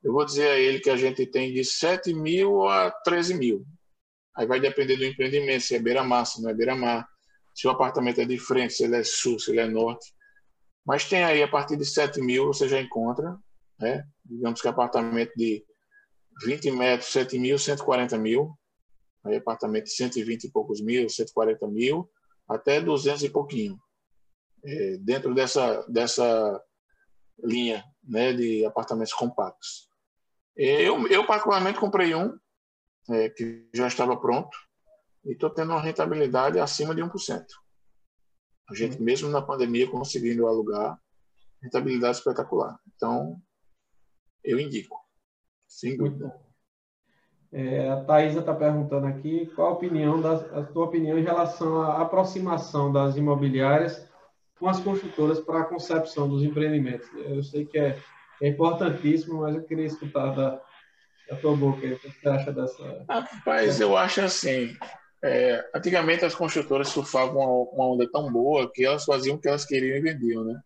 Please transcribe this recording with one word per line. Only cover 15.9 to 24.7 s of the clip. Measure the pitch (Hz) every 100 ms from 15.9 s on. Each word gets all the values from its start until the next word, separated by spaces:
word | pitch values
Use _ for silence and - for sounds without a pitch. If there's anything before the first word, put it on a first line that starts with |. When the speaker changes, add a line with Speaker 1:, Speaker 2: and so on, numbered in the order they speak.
| _ _ _ _ -
Speaker 1:
vinte | 110 143 135
metros, | 127 127 123 -
sete | 135 127 127
mil, | 127 139
cento | 147 139
e |
quarenta | - 127 123 113
mil. | 110 120 156 156 _ _ _ - _ _
Aí | 104 110
apartamento | 120 113 110 107
de | 107
cento | - 127 123
e |
vinte | 113 113
e | -
poucos | 110 107 104
mil, | 107 123 113
cento | - -
e |
quarenta | - 110 107 107
mil, | 107 123 160 180 _ _ _ _
até | 110 - 147
duzentos | 170 147 139 143
e | 143
pouquinho. | 143 143 139 104 95 _ _ _ _ _ _ _ _
É, | 143